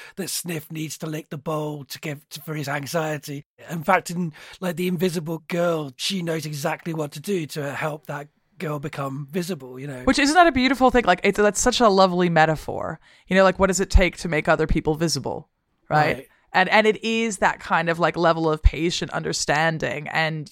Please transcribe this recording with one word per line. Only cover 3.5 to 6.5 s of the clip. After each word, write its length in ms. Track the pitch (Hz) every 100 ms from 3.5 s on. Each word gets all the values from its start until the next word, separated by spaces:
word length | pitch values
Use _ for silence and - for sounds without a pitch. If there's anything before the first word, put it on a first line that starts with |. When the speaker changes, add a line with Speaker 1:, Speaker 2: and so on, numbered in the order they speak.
| _ -
Speaker 1:
In 140 | 170
fact, 260 | 156 185 -
in, 220 | 175 170 - - -
like, 160 | 180 160
The 120 | 180
Invisible 560 | 180 185 170 156 165 160
Girl, 440 | 170 175 165 143 -
she 260 | - 196
knows 220 | 170 160
exactly 460 | 151